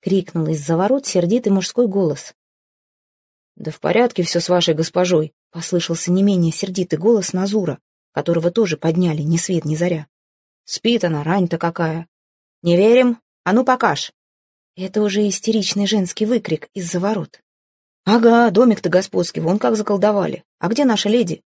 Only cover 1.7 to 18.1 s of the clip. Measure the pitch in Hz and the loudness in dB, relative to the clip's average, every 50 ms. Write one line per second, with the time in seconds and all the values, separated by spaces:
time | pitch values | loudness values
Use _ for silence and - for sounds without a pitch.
1.7 | - - 247 214 185 196 190 160 139 139 - - _ _ _ _ _ _ _ _ | 0 0 0 0 2 0 0 0 -2 -6 -10 -20 _ _ _ _ _ _ _ _
2.7 | _ _ _ _ _ _ _ _ _ _ _ _ _ _ _ _ _ _ - 156 | _ _ _ _ _ _ _ _ _ _ _ _ _ _ _ _ _ _ -12 -12
3.7 | 156 - - 156 175 220 247 240 - - 175 165 - 170 170 - 180 175 175 175 | -12 -6 -4 0 2 2 2 0 0 -2 -4 0 -2 -2 0 2 0 2 2 2
4.7 | 160 151 165 - _ 180 180 180 180 156 156 151 _ _ _ _ _ 170 165 - | 0 0 -2 -2 _ -2 0 2 2 0 0 -2 _ _ _ _ _ -10 -8 -2
5.7 | - 175 165 - 170 165 - 175 180 190 196 202 202 180 170 165 160 - - 190 | -2 -2 -2 -2 -6 -4 -2 0 2 2 2 2 2 2 2 0 0 -2 -6 -6
6.7 | 180 185 175 - - 156 170 220 240 208 180 - - 185 190 196 208 220 185 165 | -4 -4 -4 -2 -4 0 2 2 2 2 0 -2 -4 -4 -2 0 -2 -2 -2 -2
7.7 | 135 - _ _ _ _ _ _ _ - 151 - 170 170 160 175 170 226 226 180 | -6 -8 _ _ _ _ _ _ _ -6 -2 -2 -2 0 0 0 0 0 0 0
8.7 | 160 - - 160 160 175 180 175 151 156 147 151 165 170 - - 185 165 156 147 | -2 -2 -2 -2 0 2 0 0 0 -2 -2 0 0 -2 0 -2 -2 -2 -2 -2
9.7 | 156 156 175 180 175 156 147 _ _ _ _ _ _ _ _ _ _ _ _ - | -4 -2 -2 -2 -2 -4 -6 _ _ _ _ _ _ _ _ _ _ _ _ -12
10.7 | - - _ 226 240 226 - 170 160 147 147 156 175 202 180 170 175 165 - 170 | -12 -4 _ 0 0 0 0 -2 -2 -2 -2 -2 0 0 0 -2 -2 -4 -4 -6
11.7 | 165 - 170 160 160 165 165 _ _ _ _ _ _ _ _ _ _ _ - 170 | -4 -4 -4 -4 -4 -6 -10 _ _ _ _ _ _ _ _ _ _ _ -2 0
12.7 | 170 175 202 220 233 254 254 247 233 - _ _ _ _ _ 180 196 233 262 254 | 2 4 4 6 6 4 4 2 0 -4 _ _ _ _ _ 0 2 2 2 2
13.7 | 254 254 - 208 147 - - - _ _ _ _ _ _ _ _ _ _ _ _ | 0 2 2 0 0 -2 -6 -12 _ _ _ _ _ _ _ _ _ _ _ _
14.7 | _ - 185 190 190 214 214 208 190 208 214 208 190 - - - 214 220 190 - | _ -10 -10 -4 -2 -2 0 0 0 0 0 0 -2 -2 -2 0 0 0 0 -2
15.7 | - 202 202 190 - 208 185 175 - - 214 214 247 233 - - 165 156 - - | -2 -2 -2 0 0 0 0 -2 -2 -4 -2 0 0 -2 -2 -2 -6 -6 -6 -12
16.7 | _ 202 180 170 - 175 180 202 220 202 147 - - _ _ _ _ _ _ _ | _ -10 -8 -4 -4 -2 -2 -2 -2 -4 -6 -10 -14 _ _ _ _ _ _ _
17.7 | _ _ _ _ _ _ _ 190 | _ _ _ _ _ _ _ 2